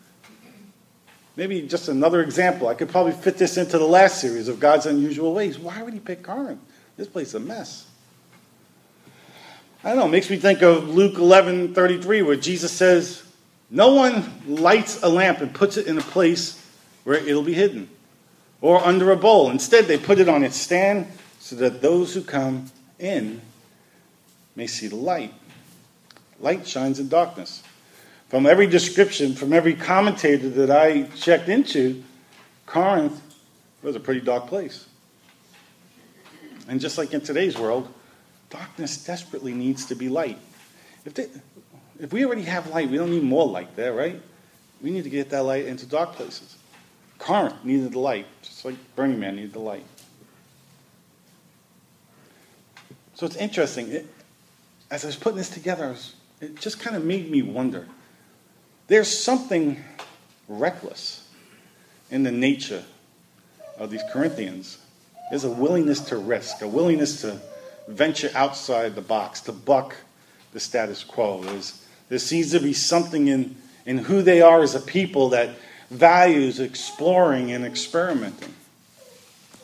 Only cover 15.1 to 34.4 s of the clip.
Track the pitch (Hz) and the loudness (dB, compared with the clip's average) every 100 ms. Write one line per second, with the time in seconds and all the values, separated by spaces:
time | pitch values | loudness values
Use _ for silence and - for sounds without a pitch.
15.1 | 170 190 - 135 - 202 202 190 160 - | 4 2 0 -4 -2 -2 -2 -4 -4 -4
16.1 | 185 170 170 - - - _ _ _ - | 2 2 2 -4 -12 -20 _ _ _ -2
17.1 | 147 147 147 151 165 202 117 92 - _ | -2 0 -2 0 0 0 -2 -14 -18 _
18.1 | _ _ _ _ _ 143 180 175 185 185 | _ _ _ _ _ 4 4 4 4 4
19.1 | 185 202 214 135 127 - 233 202 147 - | 6 8 8 6 2 4 6 6 2 4
20.1 | 196 180 151 135 - - 175 196 202 175 | 4 6 4 2 -2 -2 2 2 0 -4
21.1 | - - _ - 123 123 120 139 175 180 | -12 -20 _ -14 -2 -2 2 2 2 0
22.1 | - - 143 135 131 131 - _ - 180 | -4 -6 -4 -4 -4 -10 -20 _ -12 -6
23.1 | 175 107 113 - _ _ _ _ _ _ | -6 -6 -10 -18 _ _ _ _ _ _
24.1 | _ _ _ _ - 113 - 107 104 147 | _ _ _ _ -14 -12 -10 -10 -6 -4
25.1 | 175 107 - - - - - _ _ _ | -4 -6 -16 -20 -20 -20 -20 _ _ _
26.1 | _ _ _ 139 185 - 135 135 135 139 | _ _ _ -4 -4 -4 -6 -4 -4 0
27.1 | 160 175 - 90 - - _ _ _ - | 0 0 -4 -16 -16 -20 _ _ _ -20
28.1 | _ _ 127 143 185 196 170 170 - 196 | _ _ 2 6 6 6 4 2 2 2
29.1 | - 143 131 139 165 165 156 - 185 208 | 2 -2 -2 0 2 2 0 0 2 2
30.1 | 202 151 143 131 127 135 143 156 147 139 | 2 2 2 0 0 4 6 6 4 -2
31.1 | - - 160 170 226 277 151 127 131 - | -4 2 2 2 0 0 0 0 -2 -12
32.1 | - _ _ - _ - 160 185 190 147 | -20 _ _ -20 _ -6 0 2 2 0
33.1 | - - _ _ _ _ _ 143 117 - | -4 -18 _ _ _ _ _ -10 -8 -4
34.1 | 127 123 120 | -4 -2 -4